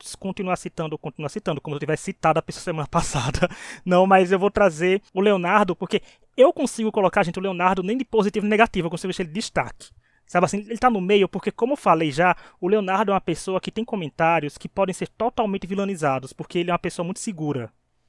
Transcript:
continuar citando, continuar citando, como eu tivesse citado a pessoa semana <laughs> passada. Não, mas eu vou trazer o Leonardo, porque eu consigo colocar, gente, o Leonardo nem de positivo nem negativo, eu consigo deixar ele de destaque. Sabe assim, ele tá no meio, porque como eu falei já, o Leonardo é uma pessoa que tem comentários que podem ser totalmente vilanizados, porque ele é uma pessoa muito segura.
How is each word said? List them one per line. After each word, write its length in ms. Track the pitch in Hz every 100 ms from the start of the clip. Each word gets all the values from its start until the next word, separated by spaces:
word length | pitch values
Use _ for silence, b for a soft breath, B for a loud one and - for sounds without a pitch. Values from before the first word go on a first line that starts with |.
| - -
continuar 380 | 190 185 185 180
citando, 400 | 180 - 160 156
continuar 320 | - - 151
citando, 320 | 214 - 151
como 160 | 156 151
eu 20 |
tivesse 240 | 147 156
citado 340 | - - 160 160
a 40 |
pessoa 220 | - -
semana 240 | - 156 143
<laughs> 40 |
passada. 560 | 170 - 139 123 - 175 B B B 180
Não, 200 | 180 190
mas 240 | 190 180
eu 80 | 190
vou 120 | 196
trazer 500 | 214 202 151 180 196 -
o 80 | 190
Leonardo, 520 | 208 190 175 214 190
porque 280 | 165 185 208 b b _ -
eu 160 | 294
consigo 400 | 330 262 - 220
colocar, 320 | 208 185 208
gente, 160 | 175 185
o 20 |
Leonardo 400 | 190 175 180 190
nem 160 | 180 262
de 60 |
positivo 400 | 269 226 202 214
nem 60 | 208
negativo, 380 | 214 226 185 165
eu 40 |
consigo 160 | 165 185
deixar 160 | 175
ele 60 | 170
de 80 | 175
destaque. 480 | - 156 131 - - _ _ _ _
Sabe 200 | 180 180
assim, 140 | 202
ele 180 | 208 226
tá 120 | 254
no 100 | 208
meio, 260 | 180 208 185
porque 220 | 190 208
como 220 | - 240
eu 40 | 285
falei 320 | 202 160 160
já, 240 | 135 180 - b b
o 80 | 180
Leonardo 440 | 214 185 190 202
é 20 |
uma 80 | 190
pessoa 380 | - 160 - 185
que 80 | -
tem 120 | 220 233
comentários 720 | 208 151 - 165 165 147 -
que 100 | -
podem 240 | - 190
ser 140 | 180 175
totalmente 580 | - 233 - 214 196 170
vilanizados, 680 | 196 196 180 151 131 131
porque 260 | - - 175
ele 120 | 175
é 20 |
uma 60 | 170
pessoa 260 | 170 - 170
muito 140 | 196
segura. 520 | 226 165 151 139 113 _ _ _